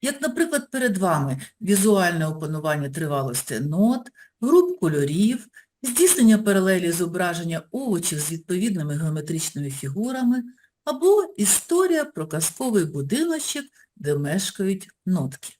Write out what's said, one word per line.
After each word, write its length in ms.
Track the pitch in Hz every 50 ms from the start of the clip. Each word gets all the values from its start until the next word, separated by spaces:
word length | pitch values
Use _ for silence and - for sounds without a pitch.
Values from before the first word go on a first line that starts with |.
Як, 200 | - 262 294 277
наприклад, 500 | 285 302 240 - 339 330 320 285 - -
перед 260 | - 262 247 247 196 185
вами 440 | 196 185 165 151 139 135 131 135 - - _ _
візуальне 640 | 220 185 202 196 196 214 208 196 185 175 170 165 160 156
опанування 640 | 156 156 160 156 156 156 151 156 151 147 143 139
тривалості 720 | 135 160 160 151 143 139 135 135 120 - - - - 110
нот, 500 | 135 147 151 175 202 226 254 254 240 - _ _ - _ _ _
груп 380 | 220 247 302 359 359 359 359 -
кольорів, 680 | - 165 156 147 143 147 151 170 202 220 254 - - _ _ - _ _ _ _ -
здійснення 540 | 254 240 - 349 359 - - 240 220 220 214
паралелі 540 | 220 208 196 196 185 190 190 180 160 170
зображення 720 | 165 170 180 170 165 175 180 175 170 165 170 165 165 160 - _
овочів 480 | - 240 269 254 202 170 165 - - 147
з 120 | 147 -
відповідними 640 | 165 160 - _ 180 180 196 233 202 175 151 151 147
геометричними 720 | 147 165 156 156 156 151 156 170 160 160 - - 143 143 139
фігурами 760 | 135 - - 139 139 185 214 247 262 262 254 240 247 247 240 - - _ _ _ _ _ _
або 380 | - 302 262 330 370 403 427 392 330 - -
історія 680 | 208 196 - - - - 339 349 381 359 349 311 294
про 220 | 294 - - 156 160
казковий 580 | 156 151 160 - - - 254 254 226 202 170
будиночок, 800 | 151 - 143 139 139 175 262 320 339 320 311 294 - - 294 277 277 _ _ _ _ _
де 220 | _ - 143 147 147
мешкають 720 | 143 139 151 190 190 - - - 196 190 196 190 196 - _ _ _
нотки. 480 | - 185 175 139 131 135 - - - - _